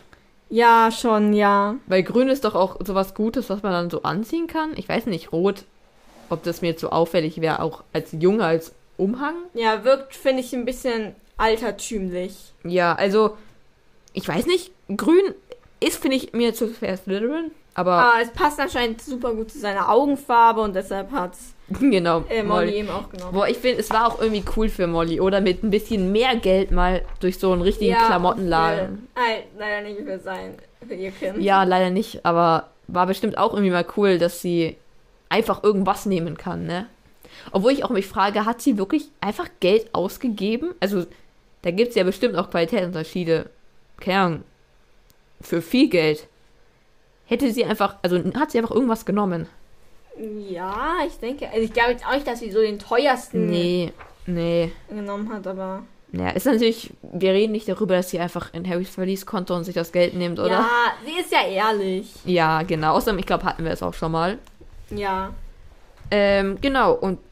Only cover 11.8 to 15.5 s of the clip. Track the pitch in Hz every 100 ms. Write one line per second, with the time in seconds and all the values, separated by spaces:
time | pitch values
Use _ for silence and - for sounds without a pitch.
11.8 | - 220 185 175 185 - - - 170 180
12.8 | 170 165 196 208 214 214 - - - _
13.8 | _ _ _ - - 269 262 359 - _
14.8 | - 196 220 349 403 - _